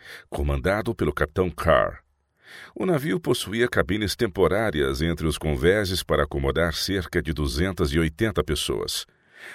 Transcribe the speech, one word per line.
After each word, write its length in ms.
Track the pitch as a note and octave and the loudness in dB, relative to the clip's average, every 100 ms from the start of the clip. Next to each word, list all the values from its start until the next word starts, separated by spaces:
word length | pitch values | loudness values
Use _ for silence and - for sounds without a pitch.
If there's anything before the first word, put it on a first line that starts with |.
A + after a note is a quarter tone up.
| - - - | -20 -20 -10
comandado 680 | - C#2+ C#2 D2+ G#2 A2 | -4 -2 0 0 -2 -2
pelo 180 | - D#2 | -2 -2
capitão 380 | - D2 - F2+ | 0 -2 0 -2
Carr. 520 | - E2+ C2 G1+ - _ _ _ _ - - - | 0 4 4 4 -4 _ _ _ _ -20 -20 -18
O 120 | - F#3 | -6 0
navio 340 | D#3 D3+ F#3 | 0 0 -2
possuía 480 | D#3 B2+ F#2 A2+ A#2+ | 0 -2 0 0 2
cabines 480 | G#2 - G#2 G2+ - | 2 0 0 0 0
temporárias 840 | A2+ G2 E2 G2 A2 D2+ C2+ C2+ | 0 4 4 4 0 0 0 2
entre 240 | E2 D#2+ D#2+ | 0 0 -2
os 100 | D2+ | -2
convéses 680 | D#2 C2+ D#2+ G#2+ F#2+ F#2+ | -2 2 4 4 2 -4
para 220 | - D2 | 0 0
acomodar 480 | C#2+ C#2+ C#2 D2+ E2+ | 0 0 0 0 0
cerca 460 | - - F#2+ E2+ F2+ | -2 -2 -2 -2 -4
de 120 | E2 | -2
duzentas 600 | D2+ C#2+ C#2+ F#2+ F#2 D2+ | -2 -2 0 -2 0 0
e 60 | D#2+ | 2
oitenta 440 | E2 - A2 E2+ | 0 0 -2 0
pessoas. 640 | - C#2+ - A1+ G1+ - - _ _ - - | -2 -2 -2 -4 -4 -6 -10 _ _ -20 -20